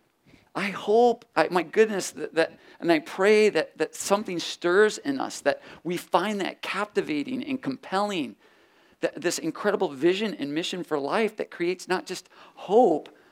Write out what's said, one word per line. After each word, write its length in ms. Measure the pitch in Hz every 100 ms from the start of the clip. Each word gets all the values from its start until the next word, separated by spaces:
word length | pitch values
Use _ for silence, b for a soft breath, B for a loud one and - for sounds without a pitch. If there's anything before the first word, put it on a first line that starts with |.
| b _ b b b -
I 140 | 202
hope, 560 | - - 220 240 226 - -
I, 120 | 151
my 100 | 175
goodness, 500 | 156 208 220 196 -
that, 220 | - 156
that, 240 | 156 165 - B B
and 120 | 165
I 80 | 160
pray 500 | - - 196 214 214
that, 280 | 160 - -
that 160 | 156
something 460 | - - 202 160 175
stirs 580 | - - 175 185 214 -
in 220 | 139 135
us, 220 | - -
that 200 | - - B B
we 120 | 165 175
find 460 | - 175 202 202
that 220 | - -
captivating 800 | - 185 208 202 147 147 131 127
and 180 | 143 131
compelling, 720 | 139 131 - 190 208 185 120 - b b b b b b
that 200 | - 156
this 160 | 165 -
incredible 520 | 160 - 208 190 180
vision 440 | 135 165 190 220
and 220 | 160 143 151
mission 280 | 175 185
for 140 | 165 151
life 380 | 139 190 208 -
that 140 | -
creates 360 | - 170 180 -
not 180 | 185 -
just 240 | 180 - B B -
hope, 540 | - 214 220 151 - b b